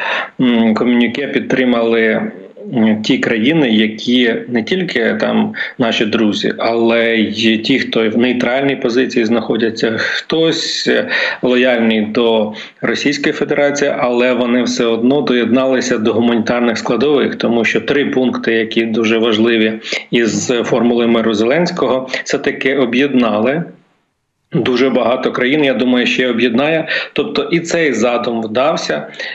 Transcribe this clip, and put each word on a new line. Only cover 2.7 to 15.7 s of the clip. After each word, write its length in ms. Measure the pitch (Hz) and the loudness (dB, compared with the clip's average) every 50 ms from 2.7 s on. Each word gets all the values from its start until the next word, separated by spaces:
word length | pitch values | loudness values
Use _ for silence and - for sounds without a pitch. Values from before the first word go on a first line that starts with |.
| 139 | 0
м, 280 | 117 110 110 107 107 | 2 2 2 2 2
ті 160 | 107 - 135 127 | 0 0 0 0
країни, 520 | 127 117 120 113 107 135 165 165 143 120 | 0 0 0 0 0 2 2 2 2 2
які 640 | 110 107 110 107 110 - - 120 120 127 123 117 113 113 - - | 2 2 2 0 -2 -4 -2 0 2 2 2 2 0 -2 -4 -4
не 160 | 120 117 110 | -2 -2 -2
тільки 540 | - 185 190 180 - - 123 113 107 107 107 | -2 -2 -2 -2 -2 -2 -2 0 0 0 0
там 340 | 117 117 113 110 107 107 - - - - - - | -2 0 0 0 0 -2 -2 -6 -8 -8 -4 -2
наші 280 | 120 113 110 - 117 | -2 0 0 0 0
друзі, 480 | 104 110 113 113 104 98 - - 101 - - | 0 0 0 0 0 0 0 -2 -4 -4 -2
але 580 | - 113 113 113 113 117 117 117 113 117 113 | -2 -2 0 2 2 2 2 2 2 2 2
й 420 | 110 110 110 107 110 113 113 110 107 | 0 0 -2 -2 0 0 0 0 0
ті, 220 | - - 135 123 | 0 0 0 0
хто 300 | 113 - - 117 113 107 | 0 -2 -2 0 0 0
в 80 | 104 120 | 0 2
нейтральній 580 | 120 127 123 123 123 120 123 135 143 139 135 | 2 2 0 0 -2 -2 -2 0 0 -2 -2
позиції 500 | - - 123 113 131 127 - - 123 113 | -2 -2 -2 0 0 0 0 0 0 0
знаходяться, 720 | 107 117 117 110 - 120 110 113 110 104 - - 117 113 107 | 2 0 0 0 -2 -2 0 0 -2 -2 -2 -2 -2 -2 -2
хтось, 880 | - - - - - - 160 160 165 165 143 - - - - - - - | -2 -4 -4 -6 -4 -2 0 0 2 0 0 -2 -4 -6 -6 -4 -2 0
е, 200 | 123 117 - - 113 107 - - - - | 0 0 0 -2 -2 -2 -2 -4 -4 -2
лояльний 600 | - 127 123 123 123 127 123 117 113 113 113 110 | -2 0 2 2 2 2 2 2 2 2 2 0
до 520 | 104 107 107 127 117 117 113 110 107 107 107 - - - - - | 0 -2 0 0 2 2 2 2 0 -2 -4 -10 -14 -18 -12 -8
Російської 520 | - 127 113 - - 143 143 - - 156 147 | -4 -4 -2 -2 -2 -2 -2 -2 -2 -2 -2
Федерації, 600 | - 147 143 151 139 143 143 143 143 143 143 - - | -2 -2 -2 0 0 0 0 0 0 0 -2 0 0
але 340 | 135 123 123 120 123 127 127 | 0 0 2 2 2 2 2
вони 300 | 123 123 120 120 123 117 | 0 0 0 2 0 0
все 220 | 110 - - 123 | 0 0 0 0
одно 360 | 117 113 113 117 123 139 147 | 0 0 2 2 2 2 2
доєдналися 760 | 127 120 127 123 117 107 117 131 131 131 | 2 2 2 2 2 2 2 2 2 2